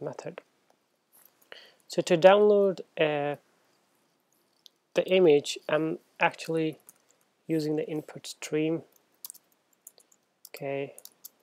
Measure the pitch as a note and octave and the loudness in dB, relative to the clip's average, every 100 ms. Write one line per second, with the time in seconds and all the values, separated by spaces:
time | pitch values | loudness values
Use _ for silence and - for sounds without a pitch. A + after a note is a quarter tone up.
0 | D3 C3+ D#3 F3+ - _ _ _ _ _ | -14 -12 -14 -16 -20 _ _ _ _ _
1 | _ _ _ _ _ - - _ - - | _ _ _ _ _ -20 -20 _ -8 -6
2 | D#3 F3 F#3 G3+ G#3 G3+ G3 F3 - - | 0 6 8 8 6 4 2 -2 -10 -4
3 | D#3 D3 C#3+ C#3+ _ _ _ _ _ _ | -2 -2 -4 -8 _ _ _ _ _ _
4 | _ _ _ _ _ _ - _ _ - | _ _ _ _ _ _ -20 _ _ -4
5 | F3 F#3 F3 D3 C#3 - - D3+ D#3+ F3 | 2 4 6 4 2 -8 -4 -2 -2 -6
6 | _ - E3 - - E3 D#3+ C#3+ - _ | _ -4 -2 -2 -6 -4 -4 -6 -16 _
7 | _ _ _ _ - D#3+ D3+ D3+ D#3 D3+ | _ _ _ _ -6 -4 -2 -4 -6 -8
8 | D3 - - - - D3+ D#3+ D#3+ - _ | -10 -16 -18 -16 -8 -4 -2 -4 -8 _
9 | _ _ - - _ _ _ _ - - | _ _ -20 -20 _ _ _ _ -20 -20
10 | _ _ _ _ - - C#3 C#3 C#3 - | _ _ _ _ -20 -14 -8 -8 -8 -14
11 | - _ - _ | -20 _ -20 _